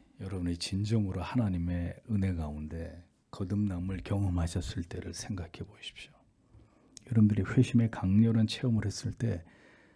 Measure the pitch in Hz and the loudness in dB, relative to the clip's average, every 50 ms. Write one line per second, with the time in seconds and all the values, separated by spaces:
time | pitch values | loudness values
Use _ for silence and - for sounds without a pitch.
0 | _ _ _ - 104 95 101 92 87 87 85 85 - - 101 95 104 104 113 113 | _ _ _ -12 -10 -8 -6 -4 -2 -2 -2 -4 -4 -4 -2 -2 0 0 0 0
1 | 104 95 92 92 87 - - 127 113 101 90 87 85 87 87 87 87 - - - | 0 0 -2 -4 -4 -2 0 0 0 2 0 0 -2 -2 -2 -2 -2 -4 -6 -8
2 | - - 110 101 95 95 90 82 78 76 73 76 76 78 85 82 82 78 80 85 | -6 -2 0 0 2 2 0 -2 -4 -4 -6 -8 -8 -8 -8 -8 -10 -10 -12 -16
3 | 87 _ _ _ _ _ - - 101 87 101 101 104 101 92 87 90 95 95 92 | -20 _ _ _ _ _ -10 -8 -4 -2 0 0 0 0 0 -2 -4 -4 -6 -6
4 | - - 107 98 101 92 87 87 82 82 - 92 82 - - 87 85 - - 87 | -4 -2 -2 0 0 0 2 0 0 0 -2 -4 -4 -4 -6 -6 -8 -6 -8 -10
5 | 90 90 85 - - - 107 92 87 - - - - - - - - - - - | -8 -8 -10 -8 -8 -6 -6 -6 -8 -10 -12 -14 -14 -14 -16 -16 -16 -16 -16 -16
6 | - - - _ _ _ _ _ _ _ - - - _ _ _ _ _ _ - | -18 -20 -20 _ _ _ _ _ _ _ -20 -20 -20 _ _ _ _ _ _ -20
7 | - - 113 113 107 104 104 104 92 - - 135 123 - - 120 113 110 - - | -8 0 4 6 6 6 6 4 0 2 4 4 4 6 4 4 4 2 2 0
8 | - 92 98 107 113 113 110 113 110 107 - - - 127 113 107 101 101 - - | 2 4 6 6 6 6 6 4 4 2 0 0 0 2 2 2 0 -2 -2 -4
9 | - 107 - - 117 113 101 85 85 - - - - - - - - _ _ | -4 -6 -4 -2 -2 -2 -2 -4 -8 -12 -20 -20 -20 -20 -20 -20 -20 _ _